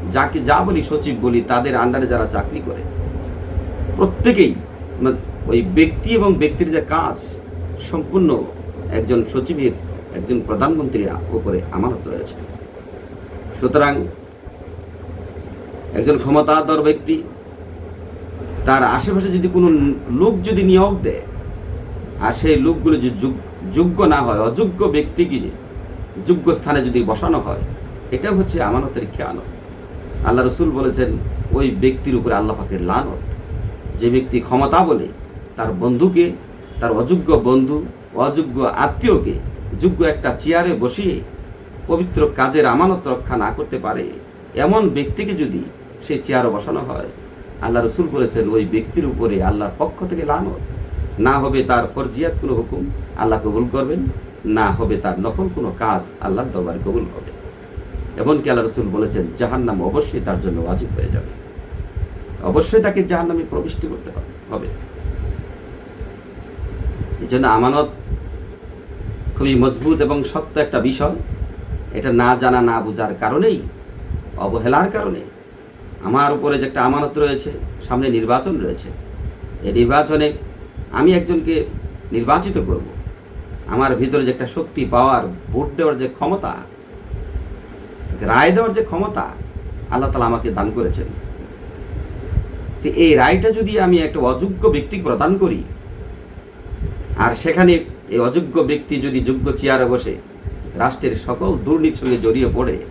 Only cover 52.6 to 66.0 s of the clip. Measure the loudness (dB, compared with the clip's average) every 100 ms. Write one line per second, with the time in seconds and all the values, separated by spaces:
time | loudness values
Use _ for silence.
52.6 | -2 -4 -4 -6 -8 -2 0 2 0 0
53.6 | 0 0 0 0 -2 -4 -12 -8 -2 2
54.6 | 2 2 0 0 -2 -2 -2 -2 -2 -2
55.6 | -6 -2 -2 -2 -4 -8 -4 -2 -2 -4
56.6 | -4 -4 -2 -2 -4 -10 -14 -14 -16 -16
57.6 | -14 -14 -10 -10 -10 -2 2 2 2 2
58.6 | 0 -2 -2 0 0 -2 -4 -2 -2 0
59.6 | 0 -2 0 0 0 -2 -2 -2 -2 -2
60.6 | -2 -2 -2 -2 0 -2 -4 -12 -14 -16
61.6 | -12 -10 -8 -6 -6 -8 -12 -6 0 2
62.6 | 4 4 4 2 2 0 0 -2 -2 -4
63.6 | -4 -4 -6 -8 -8 -10 -10 -14 -8 -8
64.6 | -6 -8 -12 -8 -6 -4 -6 -6 -10 -14
65.6 | -16 -16 -16 -14